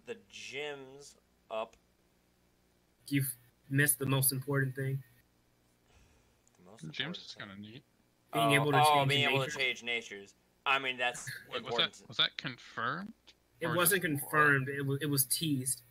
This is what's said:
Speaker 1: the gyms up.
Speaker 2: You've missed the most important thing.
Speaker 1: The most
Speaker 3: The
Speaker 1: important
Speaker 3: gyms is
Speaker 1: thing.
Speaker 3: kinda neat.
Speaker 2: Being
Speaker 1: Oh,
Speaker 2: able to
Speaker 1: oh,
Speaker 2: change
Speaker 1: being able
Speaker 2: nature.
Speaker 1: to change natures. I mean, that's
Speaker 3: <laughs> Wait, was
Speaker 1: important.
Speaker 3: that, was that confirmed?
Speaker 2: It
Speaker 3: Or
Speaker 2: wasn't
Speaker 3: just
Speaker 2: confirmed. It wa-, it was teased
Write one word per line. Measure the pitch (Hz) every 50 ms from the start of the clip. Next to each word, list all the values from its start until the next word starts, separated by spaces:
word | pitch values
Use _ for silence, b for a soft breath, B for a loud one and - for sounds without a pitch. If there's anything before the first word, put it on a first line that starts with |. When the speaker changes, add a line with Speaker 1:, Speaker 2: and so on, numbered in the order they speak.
| _
Speaker 1:
the | - 117 104 - _
gyms | - 107 107 110 120 135 147 151 143 139 135 131 135 139 143 - - _ _ _ _ _ _ _
up. | - 110 110 113 - _ _ _ _ _ _ _ _ _ _ _ _ _ _ _ _ _ _ _ _ _ _ _ _ _ _ -
Speaker 2:
You've | 139 143 135 - - - _ _ _ _ _ -
missed | 139 139 147 143 - -
the | 139
most | 131 135 135 131 -
important | 139 131 131 - 139 139 135 135 131
thing. | - 135 135 135 139 - _ _ _ _ _ _ _ _ _ _ _ _ _ _ _ _ _ _ - - _ _ _ _ _ _ _ _ _ _ _
Speaker 1:
The | 175 90
most | - 113
Speaker 3:
The | 160 156
Speaker 1:
important | 147 - 135 151 180 -
Speaker 3:
gyms | -
is | - -
Speaker 1:
thing. | - - 104
Speaker 3:
kinda | 98 101
neat. | 101 107 110 139 _ _ _ _ _ _ _ _ _ _ -
Speaker 2:
Being | - - -
Speaker 1:
Oh, | 143 147
Speaker 2:
able | 143 147
to | 143 147
Speaker 1:
oh, | 147 151 147
Speaker 2:
change | 143 139 135
Speaker 1:
being | 139 143 143 139
able | 135 139
Speaker 2:
nature. | 135 127
Speaker 1:
to | 127 139
change | 135 127 120 - 117
natures. | 120 120 117 113 - 104 101 98 98 - _ _ _ _ _ _
I | 143 135 139
mean, | 135 131 127 123
that's | 123 123 - - -
Speaker 3:
<laughs> | 135 - - - -
Wait, | - 120 113
was | - 113
Speaker 1:
important. | 117 - - -
Speaker 3:
that, | - - -
was | - -
that | - - - -
confirmed? | - 143 123 - - - - - 113 120 139 170 196 214 226 _ _ - - _ _ _ _ _
Speaker 2:
It | 160 165
Speaker 3:
Or | 156
Speaker 2:
wasn't | 175 175 170 196 190 180
Speaker 3:
just | 175 147 139
Speaker 2:
confirmed. | - - - 156 151 147 143 135 131 135
It | 139 143 143
wa-, | 135 139 139
it | 151 151
was | 143 139 135
teased | - - - 170 156 147 131 127 131 - - - -